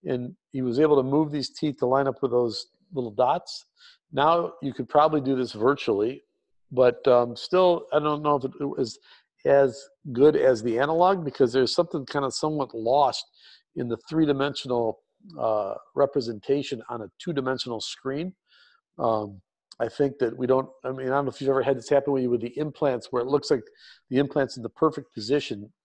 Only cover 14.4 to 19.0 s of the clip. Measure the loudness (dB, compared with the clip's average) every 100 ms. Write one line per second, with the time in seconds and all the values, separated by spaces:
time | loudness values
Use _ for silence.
14.4 | -2 -4 -4 -2 -2 -6 _ _ -20 -6
15.4 | -2 -2 -4 -8 _ 0 0 0 -4 -10
16.4 | -2 -2 -2 -10 -8 -10 -10 _ -6 -4
17.4 | -4 -6 -6 -8 -10 -10 -8 -6 -8 -12
18.4 | _ _ _ _ _ -4